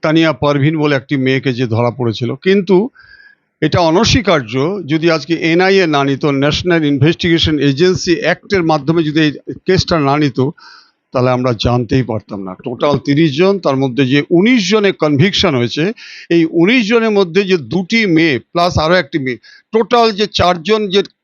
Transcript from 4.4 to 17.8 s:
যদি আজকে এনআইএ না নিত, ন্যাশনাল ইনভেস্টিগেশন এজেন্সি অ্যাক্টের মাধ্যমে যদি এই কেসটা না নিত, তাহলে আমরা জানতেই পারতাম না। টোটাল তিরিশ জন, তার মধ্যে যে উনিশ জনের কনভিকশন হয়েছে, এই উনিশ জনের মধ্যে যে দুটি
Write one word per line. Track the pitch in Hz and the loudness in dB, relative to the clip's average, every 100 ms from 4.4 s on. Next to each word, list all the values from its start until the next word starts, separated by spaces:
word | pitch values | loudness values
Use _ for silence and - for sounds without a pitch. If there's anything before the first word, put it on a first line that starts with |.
| 113 127 147 202 151 | -2 -4 -2 -4 -4
যদি | 156 165 | -2 0
আজকে | 160 143 165 165 | 0 -2 -2 0
এনআইএ | 165 185 196 175 | 2 2 2 2
না | 147 | 0
নিত, | 139 135 | 0 0
ন্যাশনাল | 139 139 139 - 180 170 147 | -2 0 0 -2 0 0 0
ইনভেস্টিগেশন | 143 147 170 180 165 - 151 | 2 0 0 0 0 0 0
এজেন্সি | 139 135 180 185 - 165 | 0 2 0 0 -2 -2
অ্যাক্টের | 151 175 - 196 165 | -2 -4 -2 -2 0
মাধ্যমে | 156 139 165 151 | 0 0 -2 0
যদি | 151 156 | 0 0
এই | 131 - 131 - | -2 -12 -10 -2
কেসটা | 185 - 170 139 | 0 0 0 0
না | 143 | 2
নিত, | 147 127 127 - - - _ _ _ | 0 0 -4 -4 -20 -20 _ _ _
তাহলে | 135 127 123 | -2 0 0
আমরা | 127 110 | -2 -2
জানতেই | 127 120 120 135 120 | 0 0 0 -2 -2
পারতাম | 110 _ 101 95 | -6 _ -12 -12
না। | 92 - | -12 -12
টোটাল | 120 147 139 - | -4 -2 -2 0
তিরিশ | 143 160 135 | 0 0 2
জন, | 185 202 | 0 0
তার | 165 135 | -2 -2
মধ্যে | 135 120 131 | -2 0 0
যে | 143 147 123 | 0 2 2
উনিশ | 208 254 180 | 2 2 2
জনের | 214 202 - | 0 0 0
কনভিকশন | 156 143 190 - 233 131 | 0 2 2 2 0 0
হয়েছে, | 120 - 175 233 - - - | -2 -2 -4 -4 -14 -20 -2
এই | 170 165 170 | 0 2 2
উনিশ | 175 254 202 | 2 2 2
জনের | 233 226 202 | 0 2 0
মধ্যে | 190 165 196 | 0 0 0
যে | 185 117 | -2 -2
দুটি | 165 | -6